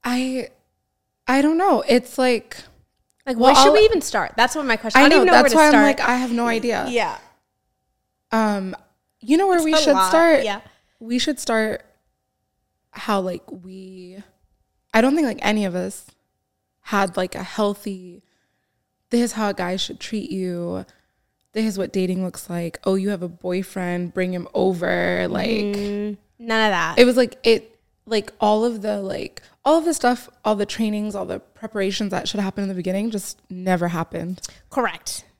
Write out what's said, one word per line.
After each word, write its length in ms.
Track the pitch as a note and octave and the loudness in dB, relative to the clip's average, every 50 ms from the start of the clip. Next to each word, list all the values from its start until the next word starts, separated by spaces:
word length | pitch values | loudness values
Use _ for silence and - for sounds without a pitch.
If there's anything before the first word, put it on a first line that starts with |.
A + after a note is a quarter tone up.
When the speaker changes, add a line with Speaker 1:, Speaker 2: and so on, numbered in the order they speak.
| - A#3+ | -4 -2
Speaker 1:
I, 420 | B3 B3+ B3+ C4 B3+ C4 - - _ _ _ _ _ _ _ _ _ _ _ _ _ _ _ | -2 -2 -2 -2 -4 -6 -8 -10 _ _ _ _ _ _ _ _ _ _ _ _ _ _ _
I 160 | - B3+ C#4 | 0 2 4
don't 160 | C#4+ D4+ D#4+ E4 | 4 4 2 2
know. 240 | F#4+ G4+ D4+ G#3+ - - | 2 2 2 2 2 2
It's 280 | A#3+ B3 A#3+ - - | 2 2 2 -2 -4
like, 420 | - C4 B3+ A#3+ G#3+ - - - - - - _ _ _ _ _ _ _ _ _ _ _ | 0 0 0 0 0 -4 -10 -20 -20 -20 -20 _ _ _ _ _ _ _ _ _ _ _
Speaker 2:
Like, 100 | C4+ B3+ A3+ | -6 -4 2
Speaker 1:
well, 80 | A#3+ | 4
Speaker 2:
where 80 | C4 C#4+ | 6 8
should 100 | C4 C4+ - | 8 8 8
Speaker 1:
I'll 20 | |
Speaker 2:
we 80 | G4+ G#4+ | 8 6
even 200 | G#4+ A4 A4+ E4+ | 6 6 4 2
start? 340 | - - - G#3 D#3+ - - | -2 -2 -4 -4 -4 -4 0
That's 180 | - A#3 B3+ - | 0 0 0 0
what 100 | D#4 C#4+ | -6 -2
my 120 | C4 A3+ | -2 -2
question, 260 | G#3+ - A3+ G#3+ C4 | -2 -4 4 6 8
Speaker 1:
I 40 | C#4+ | 8
Speaker 2:
I 20 | C#4+ | 8
don't 20 | |
Speaker 1:
know, 60 | E4 | 8
Speaker 2:
even 100 | F#4+ F#4 | 6 6
know 60 | F4+ | 6
Speaker 1:
that's 200 | F4 - - C4+ | 6 6 6 6
Speaker 2:
where 120 | A3+ D#4+ D4+ | 6 6 6
to 20 | |
Speaker 1:
why 20 | D4+ | 8
Speaker 2:
start. 120 | D4 C#4+ | 8 8
Speaker 1:
I'm 40 | C#4+ C#4+ | 6 6
like, 120 | C4+ - | 4 2
I 140 | - - B3 | 0 0 0
have 160 | B3 B3+ B3 | 0 -2 -2
no 160 | A#3+ A#3 A#3+ | -2 -2 -2
idea. 400 | A#3 A3+ A3+ A#3 A#3+ A3 - - B3+ | -2 -2 -2 -2 -2 -2 -2 -4 -2
Speaker 2:
Yeah. 300 | A#3+ A#3 G#3 D#3+ G#2+ - - _ _ _ _ _ _ _ _ _ _ _ _ _ _ _ _ _ _ _ _ _ | -2 -2 -2 -2 -6 -10 -16 _ _ _ _ _ _ _ _ _ _ _ _ _ _ _ _ _ _ _ _ _
Speaker 1:
Um, 460 | - A3+ A3 G#3+ G3+ G3+ F#3+ F#3+ F#3 - _ _ _ _ _ _ _ _ | -2 0 0 0 0 -2 -6 -8 -10 -12 _ _ _ _ _ _ _ _
you 180 | - G#3+ D4 | -2 0 2
know 120 | E4 G4 G4 | 2 4 2
where 80 | F#4 | 2
Speaker 2:
It's 80 | F4 D#4+ | 2 2
Speaker 1:
we 100 | D#4 D#4 | 2 2
Speaker 2:
a 40 | D#4 | 2
Speaker 1:
should 160 | D4+ D4+ C#4+ | 4 4 4
Speaker 2:
lot. 140 | F#3+ F#3+ F#3+ | 4 4 4
Speaker 1:
start? 340 | - D#4+ E4+ E4+ D#4+ C#4 A3+ | 4 4 6 6 4 4 2
Speaker 2:
Yeah. 160 | G#3 G3 G#3+ - - _ _ _ _ _ _ | 0 -4 -6 -10 -20 _ _ _ _ _ _
Speaker 1:
We 180 | A#3 A3+ A#3+ B3 | -8 -4 -4 -2
should 220 | - D#4 D4 - | -2 -2 -4 -4
start 440 | - - A#3 A3 A3 G#3+ G#3+ - - _ _ _ _ _ _ _ _ _ _ _ _ _ _ _ _ _ _ _ _ _ | -4 -2 0 0 0 -2 -4 -8 -12 _ _ _ _ _ _ _ _ _ _ _ _ _ _ _ _ _ _ _ _ _
how, 280 | _ - - - G#3+ G3 | _ -14 -6 -2 -2 -2
like, 300 | F#3 F#3 F3 F3 _ - | -2 -4 -8 -10 _ -16
we, 720 | - F#3+ F3 F#3 F#3 F#3+ F#3+ F#3 F#3 F#3 F3+ F3+ F#3 G3 - _ _ _ _ _ _ _ _ _ _ _ _ _ - | -20 -20 -18 -20 -20 -18 -20 -20 -20 -20 -20 -20 -20 -20 -20 _ _ _ _ _ _ _ _ _ _ _ _ _ 2
I 60 | A3+ | 2
don't 160 | A#3 C4 C#4 | 4 4 2
think, 100 | E4 D#4 | 2 0
like, 140 | B3 G3+ - | 0 -2 -2
any 220 | - G#3 G#3+ G#3+ G#3 | -2 -2 0 0 -2
of 100 | F#3+ E3+ | -2 -4
us 320 | F3+ F3+ F#3+ - - - _ _ _ _ _ _ _ _ _ _ _ _ _ _ _ | -4 -6 -6 -10 -14 -18 _ _ _ _ _ _ _ _ _ _ _ _ _ _ _
had, 340 | _ - - G3+ G3 F#3 F3 | _ -4 -2 -2 -2 -2 -2
like, 180 | F3+ F#3 F#3 - | -6 -6 -6 -8
a 80 | F#3+ | -12
healthy, 800 | F#3+ - - - G#3+ G3+ G#3 - - G#3 G3 F#3 F3+ F3+ F3 - _ _ _ _ _ _ _ _ _ _ _ _ _ _ _ _ _ _ | -12 -10 -4 -2 -2 -2 -2 -6 -8 -10 -10 -10 -14 -20 -20 -20 _ _ _ _ _ _ _ _ _ _ _ _ _ _ _ _ _ _
"This 120 | - A#3+ | 0 0
is 100 | A#3+ A3+ | 0 0
how 160 | - A3 A3 G3+ | -2 -4 -4 -4
a 60 | G3 | -4
guy 200 | - F3+ F3 F#3 | -4 -6 -6 -4
should 240 | G3 - - - - | -6 -6 -8 -10 -14
treat 320 | - - A3 G#3+ - - | -12 -8 -8 -8 -8 -6
you. 560 | - F#3+ F#3 F3+ F3 F3 F3 E3+ F3+ F#3+ F#3+ _ _ _ _ _ _ _ _ _ _ _ _ _ | -6 -6 -6 -6 -6 -6 -6 -6 -8 -8 -10 _ _ _ _ _ _ _ _ _ _ _ _ _
This 140 | _ G#3+ A3 | _ -4 -4
is 120 | A3 F#3+ | -2 -2
what 160 | F#3+ F#3 - | -4 -6 -4
dating 300 | - G3 F#3 F#3 F#3 F#3 F#3 | -2 -2 -2 -2 -2 -4 -4
looks 240 | F3+ - - - - | -6 -8 -12 -12 -8
like. 300 | F3 F3 E3+ E3+ - - - | -8 -6 -6 -8 -10 -6 -2
Oh, 100 | F#3+ F#3+ | -2 -2
you 140 | G3 F#3+ G3+ | 0 -2 -4
have 160 | G#3 F3 F3+ | -4 -6 -8
a 40 | F3 | -12
boyfriend, 840 | E3+ - - F3+ F3+ F#3 F#3+ - - F#3+ F#3 F3 F3 F3 F3+ E3+ - | -12 -10 -6 -4 -4 -4 -6 -6 -8 -8 -6 -4 -4 -4 -6 -6 -6
bring 180 | F#3+ F#3 F#3 | -6 -6 -4
him 140 | F#3 F3+ F3 - - | -4 -8 -10 -6 -2
over." 720 | - F#3 F#3+ F#3 E3+ E3+ F3+ F#3 F3 F3 F3+ F3+ F3+ F3+ | 0 0 0 0 -2 -2 -2 -2 -2 -2 -2 -2 -2 -2
Like, 220 | F3 - G3 F#3 A#3 | -2 -2 -4 -2 -2
Speaker 2:
Mm-hmm. 960 | A3 G#3+ G#3 G#3 G3+ G3+ G3+ G3+ G3+ G#3 G#3 G#3 G#3 - _ _ _ _ A#3 | -2 -2 -2 -4 -4 -6 -6 -6 -6 -6 -6 -8 -8 -12 _ _ _ _ -6
None 180 | A#3 A3 A3 A3 | -2 0 2 2
of 60 | G#3+ | 2
that. 260 | G3 E3+ E3+ D#3+ E3+ | 2 0 -2 0 4
Speaker 1:
it 80 | - B3 | 4 6
was, 120 | B3 B3 | 6 6
like, 220 | B3+ B3 A#3 - - | 2 0 0 -2 -2
it, 340 | - A3+ A3+ - - - _ _ _ _ _ _ _ | 2 2 2 2 0 -12 _ _ _ _ _ _ _
like, 260 | - A3 G#3 G3+ - _ _ | -4 -4 -4 -4 -6 _ _
all 240 | A3 G#3 G#3+ G#3+ A3+ | 0 2 2 2 0
of 180 | A#3+ A#3 G#3+ | -2 -4 -4
the, 180 | G3 G#3+ G#3 G3+ | -6 -6 -6 -6
like, 400 | G3 F#3+ - - - - _ - _ _ _ _ _ | -6 -6 -8 -8 -10 -12 _ -20 _ _ _ _ _
all 140 | C4+ D#4 E4 | 2 2 4
of 60 | D#4+ | 2
the 80 | E4+ | 0
stuff, 360 | D#4 - - A#3+ B3 A#3+ - - _ _ _ | -2 0 0 0 0 0 -6 -20 _ _ _
all 100 | G#3+ G#3+ | -2 -2
the 100 | G3+ G3+ | 0 -2
trainings, 520 | G3+ - - A3+ G#3+ G#3 G#3 G#3 G#3+ G3+ | -6 -4 -4 -2 -2 -2 -4 -6 -6 -6
all 100 | G3 F#3 | -8 -8
the 140 | F3+ F3+ F#3+ | -8 -8 -10
preparations 720 | _ _ _ _ - G#3+ _ G#3 G3 G3 G3 - G#3+ G3 | _ _ _ _ -16 -10 _ -4 -4 -2 -2 -4 -4 -4
that 160 | F#3 - - G3 | -4 -4 -6 -4
should 100 | G3+ G3+ | -4 -4
happen 240 | G3+ F#3+ - - | -4 -4 -4 -4
in 60 | G3+ F#3+ | -6 -6
the 60 | F#3+ | -6
beginning 340 | F3+ E3+ F#3+ F#3 G3 G#3+ A#3 | -6 -4 -4 -4 -2 -4 -4
just 300 | A3 G3+ - - - _ _ _ | -4 -6 -8 -10 -16 _ _ _
never 380 | F#3 F3+ F#3 F#3 F#3 F3 F3 F3 | -14 -6 -2 0 0 0 0 -2
happened. 520 | E3+ D#3+ E3 _ - E3 E3 E3+ F#3 - - - - - _ _ | -2 -4 -6 _ -8 -10 -8 -8 -10 -10 -12 -18 -18 -20 _ _
Speaker 2:
Correct. 540 | - C#4 A#3+ G3 E3 - _ - - - - _ _ _ | -4 -4 -4 -4 -4 -8 _ -12 -12 -12 -14 _ _ _